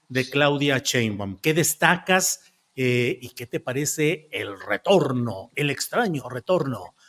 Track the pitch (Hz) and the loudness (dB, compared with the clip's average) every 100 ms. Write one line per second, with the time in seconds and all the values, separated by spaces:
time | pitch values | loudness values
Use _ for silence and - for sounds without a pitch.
0 | - 131 127 139 147 139 143 131 - 127 | -6 -4 0 2 2 2 2 0 0 0
1 | 113 101 98 95 156 156 147 - 165 175 | 0 -2 -6 -4 0 2 0 2 4 4
2 | - 185 180 - _ _ _ - 127 123 | 2 2 2 -4 _ _ _ -2 0 2
3 | 120 123 123 - 120 160 135 127 147 - | 0 -4 -10 -14 -8 -8 -4 -4 -2 0
4 | 151 175 - 101 104 95 - 101 - 196 | 0 -2 -6 -8 -8 -8 -4 -2 4 4
5 | 135 127 120 95 95 - 143 135 - 180 | 4 -2 -4 -6 -10 -4 -2 -4 -4 -2
6 | 226 151 120 123 - 180 139 110 - _ | 0 -2 -6 -8 0 0 0 -6 -10 _